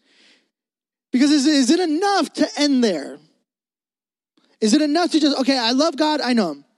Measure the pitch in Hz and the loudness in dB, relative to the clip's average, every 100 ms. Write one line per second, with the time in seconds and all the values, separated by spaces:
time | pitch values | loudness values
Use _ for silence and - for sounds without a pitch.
0 | _ _ _ _ _ _ _ _ _ _ | _ _ _ _ _ _ _ _ _ _
1 | _ 254 285 302 277 285 240 349 349 302 | _ 0 2 2 2 2 2 2 0 0
2 | 403 392 285 - 302 - 294 254 233 156 | 0 0 -2 -2 -4 -2 0 2 0 -2
3 | 135 135 _ _ _ _ _ _ _ _ | -8 -16 _ _ _ _ _ _ _ _
4 | _ _ _ _ _ - 214 302 302 320 | _ _ _ _ _ -4 0 2 2 0
5 | 339 320 285 277 262 269 226 254 330 269 | 0 0 0 0 -2 -2 0 0 0 0
6 | 302 302 247 233 175 143 - | -2 -2 -2 -2 -2 -6 -16